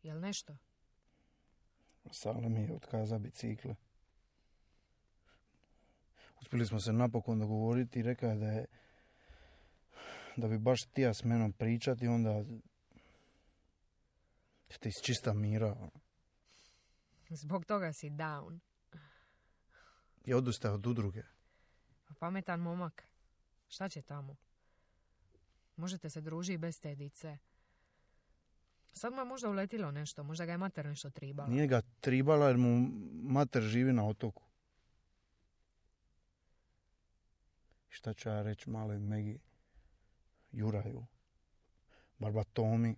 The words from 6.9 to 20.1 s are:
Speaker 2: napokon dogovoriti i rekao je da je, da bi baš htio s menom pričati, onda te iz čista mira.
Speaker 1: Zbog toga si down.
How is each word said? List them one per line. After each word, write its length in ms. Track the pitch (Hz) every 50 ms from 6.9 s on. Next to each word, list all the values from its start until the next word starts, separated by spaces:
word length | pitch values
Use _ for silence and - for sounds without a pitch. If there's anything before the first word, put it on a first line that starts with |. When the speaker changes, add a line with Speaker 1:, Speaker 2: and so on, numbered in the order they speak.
| 110
Speaker 2:
napokon 460 | 113 123 123 113 120 104 - 117 110
dogovoriti 600 | 107 104 110 110 110 113 120 123 127 120 - 123
i 40 | 113
rekao 280 | 117 123 - - 117
je 60 | 110
da 100 | 107 107
je, 200 | 107 107 110 117 - _ - - _ _ _ _ _ _ _ _ _ - - - - - - - - _ _ _ _ _ - - - - - - - -
da 120 | - 117 110
bi 100 | 110 113
baš 280 | 107 123 127 120 -
htio 280 | - _ - 135 120 107
s 100 | - -
menom 280 | 113 117 117 113 107 98
pričati, 540 | - 110 113 117 117 - 139 127 113 120
onda 380 | 120 120 117 113 110 107 107 104 113 117 110 - - _ _ _ _ _ - - - - _ _ _ _ _ _ _ _ _ _ _ _ _ _ _ _ _ _ _ _ _ _ _ _ _ _ _ _ _ _ _ - -
te 80 | - 110
iz 60 | 104 - -
čista 320 | - 127 113 - 120 104
mira. 420 | 107 104 104 104 110 113 107 101 - - 78 _ - _ _ _ _ _ _ _ _ _ _ _ - - - _ _ _ _ _ _ _ _ _ _ _ -
Speaker 1:
Zbog 340 | 165 151 151 147 180 190 165
toga 280 | - 214 202 185 160 151
si 180 | - - 147
down. 480 | 147 147 160 156 151 143 - 82 160 170 _ _ _ _ _ _ - 160 147 143 - - _ _ _ _ _ _ _ _ _ _ _ - - - _ _ _ _